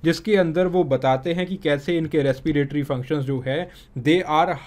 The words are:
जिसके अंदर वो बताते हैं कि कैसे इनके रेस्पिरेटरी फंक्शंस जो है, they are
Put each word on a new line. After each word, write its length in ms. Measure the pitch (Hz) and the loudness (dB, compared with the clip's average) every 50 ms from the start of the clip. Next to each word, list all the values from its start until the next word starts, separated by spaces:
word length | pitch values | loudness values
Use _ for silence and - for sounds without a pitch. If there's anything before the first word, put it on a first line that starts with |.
| - | -2
जिसके 320 | 160 170 165 - 214 214 | -2 -2 -2 0 2 2
अंदर 320 | 196 180 165 156 175 185 185 | 2 2 2 2 0 0 2
वो 160 | 175 180 175 | 2 2 2
बताते 500 | 143 139 123 131 131 131 135 131 175 170 | 2 2 0 2 2 0 0 0 -2 -2
हैं 120 | 175 180 | -2 -2
कि 100 | 180 190 | -4 -4
कैसे 420 | 190 - 160 143 143 143 - 175 165 | -4 -2 0 0 0 0 -2 -2 -2
इनके 240 | 160 151 - 156 | -2 0 0 0
रेस्पिरेटरी 600 | 139 139 131 - - 165 151 143 143 139 143 147 143 | 2 2 0 0 -2 -2 0 0 0 0 -2 -4 -2
फंक्शंस 400 | - 143 123 120 - 156 147 135 | -2 -4 -4 -4 -2 -2 -2 -2
जो 140 | 131 139 131 131 135 | -2 -2 -4 -2 -4
है, 220 | 135 156 175 175 - - - - - 131 | -4 -4 -4 -6 -10 -18 -20 -14 -10 -4
they 180 | 117 143 160 180 190 - | 0 2 2 2 2 2
are 240 | 151 156 170 180 170 135 - | 2 2 2 2 0 -4 -8